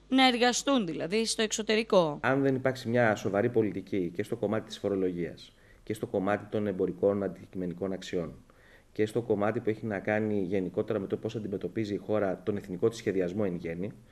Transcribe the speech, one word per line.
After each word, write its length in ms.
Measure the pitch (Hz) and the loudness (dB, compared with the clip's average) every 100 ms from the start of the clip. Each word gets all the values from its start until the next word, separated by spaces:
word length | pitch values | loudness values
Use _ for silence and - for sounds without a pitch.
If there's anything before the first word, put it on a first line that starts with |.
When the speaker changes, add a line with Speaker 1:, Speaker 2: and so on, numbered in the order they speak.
| - | 0
Speaker 1:
Να 180 | 262 262 | 4 6
εργαστούν 600 | 233 247 - 277 269 170 | 6 2 2 2 2 0
δηλαδή 400 | 151 156 214 226 | -4 -2 0 0
στο 160 | - | 0
εξωτερικό. 760 | 214 - 208 214 220 196 160 147 | -2 -2 0 0 4 4 4 2
Speaker 2:
Αν 200 | 120 135 | 2 4
δεν 120 | 135 | 4
υπάρξει 340 | 131 131 127 113 | 2 0 -2 0
μια 260 | 120 113 | 4 4
σοβαρή 340 | 101 107 98 120 | 4 2 2 2
πολιτική 640 | 113 107 92 92 104 87 | 4 2 0 -4 -2 -2
και 80 | 87 | -4
στο 140 | 101 113 | -6 -2
κομμάτι 300 | 101 110 - | 0 0 -4
της 120 | - | -4
φορολογίας, 760 | 101 98 90 87 82 - - - - - | -2 0 0 -2 -6 -8 -20 -20 -20 -14
και 120 | - | -8
στο 120 | 107 113 | -6 -2
κομμάτι 380 | 104 95 104 107 | 0 2 0 -2
των 160 | 107 104 | -2 0
εμπορικών 560 | 95 92 85 98 101 | 0 0 2 2 2
αντικειμενικών 720 | 98 87 - 95 90 85 95 | -2 -6 -12 -6 -6 -4 -4
αξιών, 420 | 95 - 92 78 67 - - - - _ | -4 -4 -4 -4 -10 -20 -20 -20 -20 _
και 140 | - 107 | -2 0
στο 160 | 123 | 0
κομμάτι 380 | 117 101 104 117 | 0 2 2 0
που 80 | 120 | -2
έχει 180 | 110 113 | -2 -2
να 120 | 95 | -4
κάνει 440 | 107 107 107 104 | 0 0 0 0
γενικότερα 560 | 90 98 90 101 107 107 | 0 -2 -2 -2 -2 -2
με 80 | 95 | -2
το 100 | 107 | -4
πώς 200 | 110 117 | -4 -6
αντιμετωπίζει 580 | 104 95 - 110 104 | -6 -6 -4 -4 -4
η 60 | 95 - | -4 -2
χώρα 340 | 107 98 90 | 0 0 -2
τον 120 | - 101 | -4 -4
εθνικό 320 | - 90 113 | -4 0 0
της 100 | - | 0
σχεδιασμό 440 | 110 95 87 98 101 | -2 0 0 0 -2
εν 80 | 87 | -2
γέννη, 360 | 85 85 104 - - | -6 -6 -8 -10 -20